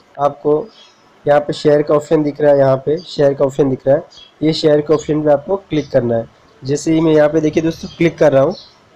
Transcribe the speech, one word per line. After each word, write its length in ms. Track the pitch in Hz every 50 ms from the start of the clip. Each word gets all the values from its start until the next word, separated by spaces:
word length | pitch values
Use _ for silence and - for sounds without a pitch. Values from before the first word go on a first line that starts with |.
| _ _ _ -
आपको 480 | 143 147 143 - - 147 151 151 - 220 _ - - _ _ _ _ _ _ _ -
यहाँ 140 | 147 143 151
पे 140 | 147 - 156
share 280 | - - 151 147 147
का 120 | 147 147 156
option 260 | 147 147 - 165 156 151
दिख 160 | 147 139 -
रहा 100 | 147 147
है, 60 | 143 139
यहाँ 160 | 135 135 131 131
पे 200 | - 147 151 175
share 340 | 175 - - 156 147 139 139
का 120 | 139 147
option 240 | 135 135 - 147 135
दिख 180 | 131 - - 135
रहा 80 | 139
है, 80 | 160 170 - _ - - _ _ -
ये 120 | 151 156 160
share 280 | - - 156 147 151
के 120 | 147 151 156
option 280 | 147 - - 151 151 151
पे 80 | 151
आपको 240 | 143 139 143 - 196 190
click 300 | - - 156 151 139 -
करना 240 | - 135 120 117 117
है। 120 | 113 113 - _ _ _ _ _ _
जैसे 320 | 135 131 143 147 - 160 160
ही 80 | 160
मैं 120 | 165 160 156
यहाँ 160 | 151 147 147
पे 120 | 151 160
देखिए 220 | 151 156 151 170 160
दोस्तों 260 | 165 160 - - -
click 280 | - - 170 165 156 -
कर 140 | 165 147
रहा 120 | 135 135 135
हूँ, 120 | 160 202 - - - _ _ _ _ _